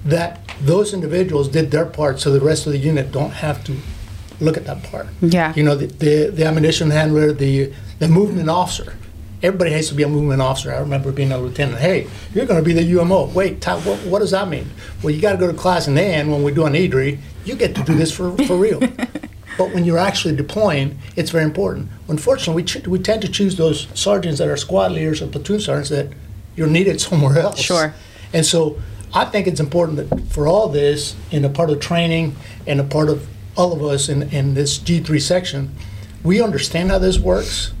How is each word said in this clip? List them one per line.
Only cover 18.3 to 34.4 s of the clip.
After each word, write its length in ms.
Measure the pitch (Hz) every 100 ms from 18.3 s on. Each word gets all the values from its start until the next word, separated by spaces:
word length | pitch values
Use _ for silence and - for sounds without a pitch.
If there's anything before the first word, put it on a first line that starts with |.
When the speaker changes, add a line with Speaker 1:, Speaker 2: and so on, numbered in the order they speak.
| 196 262
Speaker 1:
for 100 | 180
real. 240 | 214 233 254
Speaker 2:
<laughs> 40 | - 254 - - - - -
Speaker 1:
But 180 | 185
when 100 | 180
you're 140 | 170 170
actually 380 | 196 196 175 139
deploying, 640 | 135 208 208 143 139 - - -
it's 140 | -
very 120 | 165
important. 460 | 156 147 98 95 - - -
Unfortunately, 560 | 151 - 269 - 165
we 20 | 175
ch-, 180 | - -
we 140 | 180
tend 220 | 185 220
to 60 | 190
choose 280 | - 202 170
those 320 | 160 151 -
sergeants 460 | - 196 202 170 139
that 80 | 151
are 100 | 143
squad 360 | - 185 190
leaders 280 | 160 156 151
or 60 | 135
platoon 320 | 143 143 208
sergeants 300 | - 143 143
that 240 | 143 139 - - - -
you're 140 | - 156
needed 320 | 165 196 156
somewhere 400 | - 165 139 147
else. 180 | 190 -
Speaker 2:
Sure. 320 | - 175 156 - - - -
Speaker 1:
And 140 | 165 156
so 320 | 170 151 147 - - -
I 120 | -
think 240 | 254 208 180
it's 100 | 147
important 380 | 147 175 165 147
that 220 | - - -
for 140 | - 147
all 220 | 196 220
this, 480 | 147 143 147 - - -
in 120 | 151
a 40 | 139
part 220 | 139 165
of 100 | 147
training 560 | - 170 170 165 160 139 - - -
and 100 | 139
a 40 |
part 240 | 139 151 151
of 180 | 143 - - - -
all 160 | 180
of 100 | 156
us 260 | 147 139 -
in, 140 | 139 143
in 220 | 143